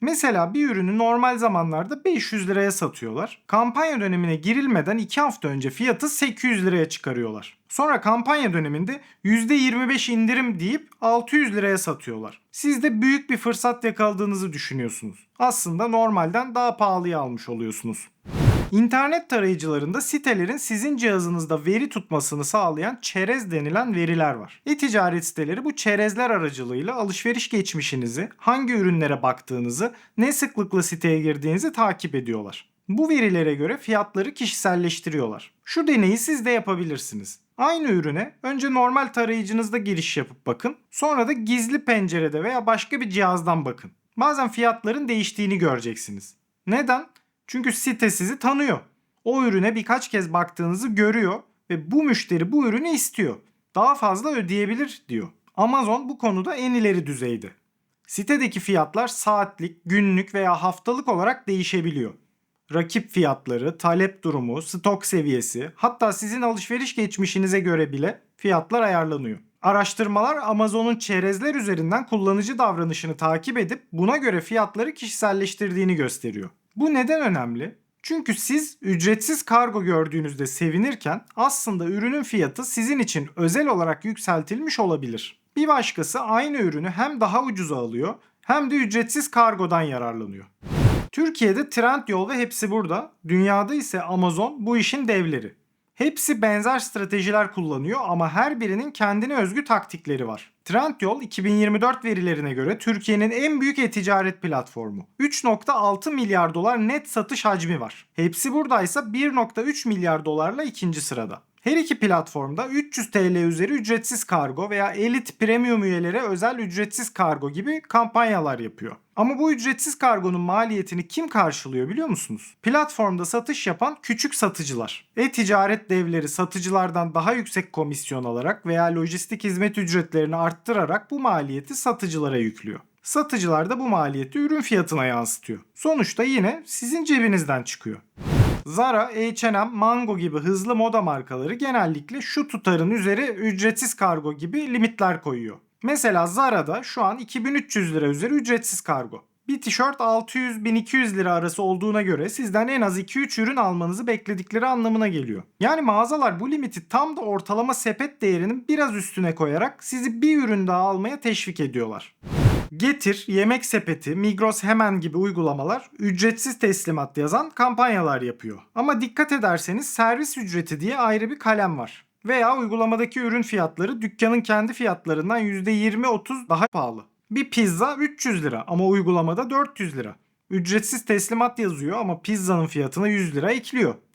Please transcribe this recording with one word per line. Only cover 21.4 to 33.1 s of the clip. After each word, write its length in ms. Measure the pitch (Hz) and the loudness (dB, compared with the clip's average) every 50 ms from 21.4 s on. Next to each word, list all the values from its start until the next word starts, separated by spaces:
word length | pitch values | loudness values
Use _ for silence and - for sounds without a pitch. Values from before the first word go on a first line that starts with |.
| 160 151 160 151 147 | -2 0 -2 0 2
veri 240 | 175 202 233 285 - | 2 2 2 0 -2
tutmasını 560 | - 202 - - 160 147 143 - 151 147 143 | -4 -6 -4 -2 -2 0 0 -2 -4 -4 -4
sağlayan 540 | - - 214 190 165 156 156 180 233 262 240 | 0 0 2 2 2 0 -2 -4 -4 -6 -6
çerez 500 | - - - 190 190 208 254 262 220 180 | -8 -4 -2 -2 0 0 0 -2 -2 -4
denilen 440 | 165 151 147 147 170 220 254 240 196 | -4 -2 -2 0 0 0 0 0 0
veriler 380 | 170 170 165 165 160 156 147 127 | 0 2 2 2 2 2 0 0
var. 280 | 110 104 - - - - | -2 -8 -14 -16 -10 -4
E-ticaret 600 | 277 302 294 285 262 214 208 185 180 170 170 165 | -4 -2 0 0 2 2 4 2 2 2 0 -4
siteleri 400 | - - 170 151 147 185 247 262 | -4 -4 -4 -4 -4 -4 -4 -4
bu 100 | 302 - | -6 -4
çerezler 540 | - - 214 208 202 214 214 190 226 247 240 | -2 0 0 2 2 2 0 0 0 0 2
aracılığıyla 640 | 220 180 160 147 135 131 123 120 123 131 160 220 262 | 2 2 0 -2 -4 -4 -6 -6 -4 -4 -4 -4 -4
alışveriş 540 | 240 208 190 185 - - 233 233 240 - - | -2 -2 -4 -4 -2 0 0 0 0 -2 -2
geçmişinizi, 800 | 226 202 190 - - 156 135 - 139 127 120 117 117 151 202 - - | -2 -2 -2 -2 -2 -4 -4 -2 -4 -4 -4 -4 -4 -6 -6 -8 -8
hangi 360 | - - 226 247 269 269 240 240 | -4 0 0 2 2 0 0 0
ürünlere 500 | 214 185 185 170 160 151 143 139 123 127 | 2 4 4 4 4 2 2 0 2 2
baktığınızı, 720 | 127 127 - - - 127 123 120 120 120 147 214 240 233 - - _ - | 0 0 0 -4 -8 -6 -4 -4 -4 -2 -2 -2 -4 -4 -8 -20 _ 0
ne 160 | 214 233 285 285 | 0 2 2 2
sıklıkla 500 | - 294 - - 214 196 196 196 185 170 | 0 -2 -2 -2 -4 -2 0 0 0 0
siteye 380 | - 180 165 - 165 160 156 | 0 -2 0 2 2 2 2
girdiğinizi 500 | 151 156 147 147 143 156 160 196 320 311 | 2 0 0 0 0 -2 0 0 0 -2
takip 440 | 320 - 226 196 - - - 160 139 | 0 2 2 2 0 -2 -4 -4 -4
ediyorlar. 540 | 131 123 117 113 107 104 98 - - - _ _ _ _ - | -2 -2 -2 -4 -4 -6 -8 -12 -16 -18 _ _ _ _ -4
Bu 200 | 196 262 320 | 0 0 2
verilere 460 | 320 | 4